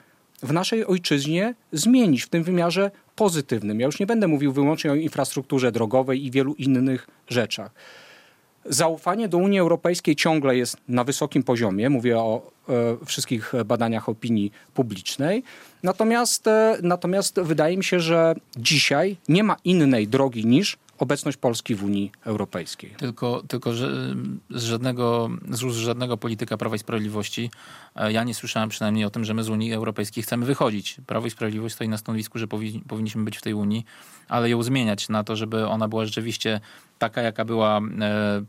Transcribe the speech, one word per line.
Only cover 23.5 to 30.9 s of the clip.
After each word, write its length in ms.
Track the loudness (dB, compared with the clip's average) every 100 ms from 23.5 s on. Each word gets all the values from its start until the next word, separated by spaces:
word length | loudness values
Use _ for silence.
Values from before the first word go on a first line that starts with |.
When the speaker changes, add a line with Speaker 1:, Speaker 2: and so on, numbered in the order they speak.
| -4 -2
Speaker 2:
że, 400 | -2 -2 -4 -4 -6 -6 -8 -10
z 120 | -6
żadnego, 640 | -4 -2 -2 0 0 0 -2 -6 -6
z 120 | -6
ust 140 | -4 -4
żadnego 380 | -4 -2 -2 -4
polityka 400 | -4 -4 -4 -4
Prawa 200 | -4 -4
i 20 |
Sprawiedliwości, 720 | -4 -4 -4 -4 -6 -6 -8 -10 -20 -20 -16 -4
e, 160 | 0
ja 120 | 0
nie 100 | 0
słyszałem 340 | -4 -6 -4 -4
przynajmniej 360 | -2 0 0
o 60 | 0
tym, 140 | -2
że 100 | -4
my 100 | -2
z 40 | -2
Unii 240 | -2 -2
Europejskiej 500 | -2 -4 -4 -6 -6
chcemy 240 | -4 -2 0
wychodzić. 500 | 0 0 -2 -6